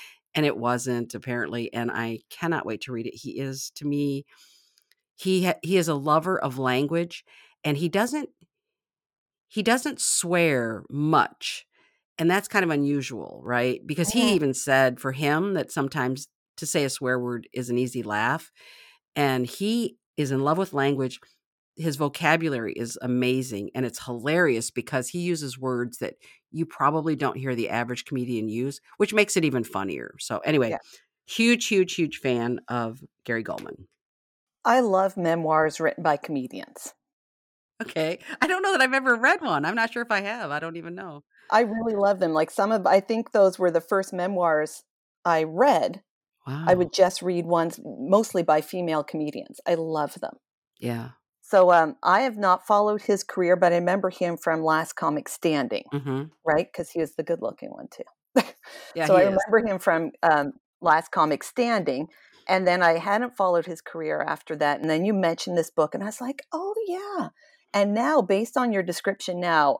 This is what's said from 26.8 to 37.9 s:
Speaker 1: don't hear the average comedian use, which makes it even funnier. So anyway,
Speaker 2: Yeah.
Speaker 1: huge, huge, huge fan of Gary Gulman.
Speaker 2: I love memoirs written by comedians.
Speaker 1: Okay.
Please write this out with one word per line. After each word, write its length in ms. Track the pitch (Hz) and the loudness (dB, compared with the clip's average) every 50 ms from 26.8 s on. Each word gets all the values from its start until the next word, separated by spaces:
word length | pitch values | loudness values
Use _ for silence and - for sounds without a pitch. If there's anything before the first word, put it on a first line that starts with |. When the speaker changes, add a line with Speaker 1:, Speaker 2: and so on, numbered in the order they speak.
| 139 143 151 160 147 160 151 | 0 0 2 0 0 -2 -2
Speaker 1:
don't 220 | 127 143 131 - 131 | -2 -2 -4 -4 -4
hear 160 | 131 135 123 | -6 -4 -4
the 140 | 117 110 - | -2 -2 -2
average 340 | 98 117 120 120 123 123 - | -2 -4 -4 -4 -6 -8 -8
comedian 420 | - 143 127 123 127 120 110 107 110 | -6 -6 -6 -4 -4 -4 -4 -4 -4
use, 300 | 107 117 127 139 135 - _ _ - - | -4 -4 -4 -4 -6 -10 _ _ -4 -2
which 160 | 208 - 214 | -2 2 4
makes 220 | 226 254 - - | 2 2 2 2
it 80 | 185 160 | 2 2
even 180 | 147 131 123 110 | 2 2 0 -2
funnier. 500 | - - 95 98 95 76 64 60 - - - | -2 -4 -6 -4 -6 -6 -8 -10 -12 -12 -12
So 180 | - - 113 - | -8 -6 -6 -4
anyway, 300 | - 151 156 143 123 113 | 0 2 2 2 2 2
Speaker 2:
Yeah. 80 | - - - - - - _ _ _ _ _ | -2 -6 -10 -14 -20 -20 _ _ _ _ _
Speaker 1:
huge, 420 | - - - 226 233 240 233 - - | -8 -2 2 4 4 4 2 2 2
huge, 260 | 220 190 185 170 - | 2 2 2 2 0
huge 220 | - 165 151 - - | -2 -4 -4 -4 -4
fan 420 | - 135 123 120 117 120 123 - - - | -2 -2 0 0 0 -2 -4 -4 -6 -6
of 340 | 123 120 117 113 113 131 139 - _ _ - | -4 -4 -4 -4 -8 -12 -18 -20 _ _ -8
Gary 200 | - 117 117 113 | -6 -4 -4 -4
Gulman. 420 | - - - - - - - 95 - _ _ _ _ _ _ _ _ _ _ _ _ _ _ - | -6 -8 -10 -10 -14 -16 -16 -20 -20 _ _ _ _ _ _ _ _ _ _ _ _ _ _ 2
Speaker 2:
I 160 | 240 233 262 | 2 4 4
love 360 | 247 214 190 185 196 190 190 | 4 4 2 2 2 0 0
memoirs 640 | 196 170 165 165 170 160 156 156 156 156 156 - - | 0 0 0 0 0 0 2 2 2 2 2 0 -2
written 220 | 160 156 - - | -2 -2 -2 0
by 140 | - 165 147 | 0 0 0
comedians. 800 | 143 - - 156 135 127 127 - 151 - - - - - - - _ _ _ _ _ _ _ _ _ _ _ _ _ _ _ _ - | 0 -2 -6 -6 -6 -6 -8 -10 -14 -16 -16 -16 -16 -16 -18 -18 _ _ _ _ _ _ _ _ _ _ _ _ _ _ _ _ -14
Speaker 1:
Okay. 360 | 226 - | -14 -8